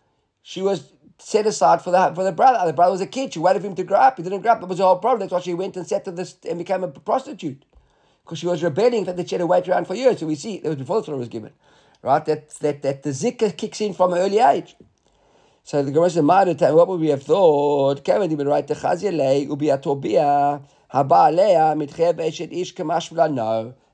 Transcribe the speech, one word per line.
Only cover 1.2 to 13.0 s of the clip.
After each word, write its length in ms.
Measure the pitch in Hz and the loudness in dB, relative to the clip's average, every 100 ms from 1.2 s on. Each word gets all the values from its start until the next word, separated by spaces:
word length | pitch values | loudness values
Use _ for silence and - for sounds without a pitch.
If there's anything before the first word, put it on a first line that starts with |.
| - 208 214 | -4 -2 0
aside 380 | 208 170 170 | 2 4 4
for 80 | 185 | 2
the, 220 | 180 175 165 | 2 2 0
for 80 | |
the 80 | 190 | -4
brother. 340 | 165 254 233 175 | 2 4 4 0
The 80 | |
brother 200 | 151 180 | 2 2
was 80 | 185 | 2
a 40 | 190 | -4
kid. 280 | 254 269 | -6 -8
She 60 | 165 | -2
waited 220 | 175 196 | 0 0
for 60 | 196 | -2
him 80 | 180 | -8
to 80 | |
grow 160 | 180 - | -2 4
up. 180 | 262 262 | 4 2
He 60 | |
didn't 180 | 170 196 | -4 -4
grow 120 | 208 | 0
up. 100 | 170 | 0
It 40 | 180 | -2
was 120 | 180 | 0
a 40 | |
whole 140 | 185 185 | 2 2
problem. 220 | 214 240 | 2 -2
That's 140 | 185 | -2
why 80 | 180 | -6
she 120 | 175 | -4
went 240 | 170 190 180 | -6 -6 -10
and 80 | 165 | -6
sat 200 | - - | -6 -6
to 60 | |
this 260 | 175 170 - - | -10 -12 -12 -10
and 80 | 170 | -10
became 260 | 147 185 | -4 -4
a 40 | 180 | -4
prostitute. 760 | 147 - 254 269 233 160 131 _ _ _ _ _ _ - | -8 -4 -4 -4 -12 -12 -12 _ _ _ _ _ _ -16
'Cause 140 | 165 | -8
she 80 | 170 | -4
was 160 | 170 | -2
rebelling, 360 | 170 143 240 240 | -2 0 2 2
in 60 | 185 | -2
fact, 120 | 180 | -6
that 120 | 170 | -6
she 60 | 185 | -4
had 40 | |
to 80 | 170 | 0
wait 200 | 180 180 | 0 2
around 180 | 180 175 | -2 -2
for 100 | 196 | 0
years. 240 | 262 165 | 0 2
So 80 | 160 | -2
we 80 | 151 | -6
see, 240 | 220 185 | -6 -8
that 100 | 147 | -6
was 80 | 143 | -6
before 240 | 131 214 | -4 -4
the 60 | 156 | -4
Torah 100 | 139 | -8
was 100 | 120 | -8
given. 240 | 113 107 - _ _ _ _ | -10 -14 -18 _ _ _ _
Right? 220 | - 147 - | 0 0 0
That, 240 | 226 - - | -4 -8 -6
that, 200 | 147 143 | -4 -2
that 200 | 135 139 | -4 -6